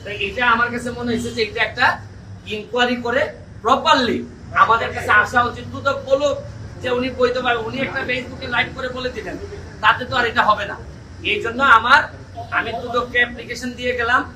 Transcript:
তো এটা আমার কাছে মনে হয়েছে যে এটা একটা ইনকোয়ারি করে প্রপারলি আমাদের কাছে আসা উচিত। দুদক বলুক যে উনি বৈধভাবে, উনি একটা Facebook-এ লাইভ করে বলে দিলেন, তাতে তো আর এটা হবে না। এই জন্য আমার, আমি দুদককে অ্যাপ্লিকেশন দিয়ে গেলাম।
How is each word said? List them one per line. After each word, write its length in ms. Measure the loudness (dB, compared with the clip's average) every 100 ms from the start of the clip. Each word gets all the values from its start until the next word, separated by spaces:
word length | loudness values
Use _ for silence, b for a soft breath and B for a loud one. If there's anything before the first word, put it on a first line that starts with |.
তো 60 | -8
এটা 400 | -4 -4 2 4
আমার 200 | 4 2
কাছে 200 | 0 -4
মনে 220 | -4 -2
হয়েছে 180 | -2 -2
যে 120 | -2
এটা 200 | -2 0
একটা 360 | -2 2 2 2 -10 -16 -16 -16 -8
ইনকোয়ারি 500 | -8 -2 0 2 2
করে 360 | 0 0 0 -4 -16 -4
প্রপারলি 600 | 2 4 6 4 4 -2 -6 -14 -4
আমাদের 400 | 4 6 6 2
কাছে 160 | -4 4
আসা 320 | 4 6 2
উচিত। 220 | 2 -2
দুদক 380 | -10 -4 -2 -2 2
বলুক 320 | 2 2 -2 -6 -12 -14 -8
যে 80 | -2
উনি 200 | 0 -2
বৈধভাবে, 480 | 2 2 2 0 0
উনি 200 | -2 -4
একটা 220 | -4 -4
Facebook-এ 480 | -2 -4 -6 -10 -4
লাইভ 200 | -2 -2
করে 140 | -4 -6
বলে 220 | -4 -6
দিলেন, 260 | -6 -10 -10 -12 -12 -14 2
তাতে 240 | 4 4
তো 120 | 0 0
আর 100 | 0
এটা 160 | 2
হবে 240 | 2 2 -2
না। 100 | -8 -12 -16 -18 -8
এই 200 | -4 -2
জন্য 200 | -2 0
আমার, 400 | 6 6 8 4 4 -10 -16 -14 -4
আমি 220 | -4 -2
দুদককে 460 | -6 -2 -2 0 0
অ্যাপ্লিকেশন 520 | 0 -4 -10 -8 -8
দিয়ে 260 | -4 -4 0
গেলাম। 380 | 2 2 0